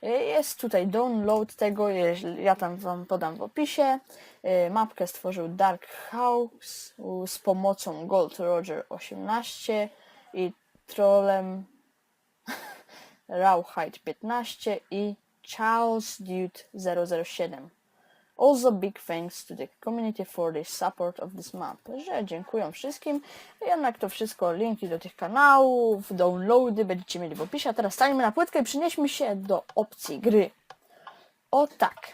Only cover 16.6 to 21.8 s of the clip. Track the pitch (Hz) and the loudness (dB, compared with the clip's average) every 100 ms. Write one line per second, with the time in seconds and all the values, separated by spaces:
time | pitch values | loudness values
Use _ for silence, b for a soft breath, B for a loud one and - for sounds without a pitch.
16.6 | - 208 185 175 175 170 170 - 170 143 | -20 -6 -2 0 0 -2 -4 -4 -6 -6
17.6 | 147 _ _ b b b b b 254 277 | -18 _ _ b b b b b 6 6
18.6 | 247 208 196 196 - 165 175 - - 180 | 4 2 -2 -6 -6 -6 -6 -12 -16 -12
19.6 | 262 _ - 233 226 214 185 - 170 160 | -12 _ -8 -4 -4 -4 -8 -4 -4 -4
20.6 | 165 - 185 - 175 175 175 190 170 185 | -8 -4 -4 -2 -6 -6 -12 -12 -14 -10
21.6 | 170 - | -12 -12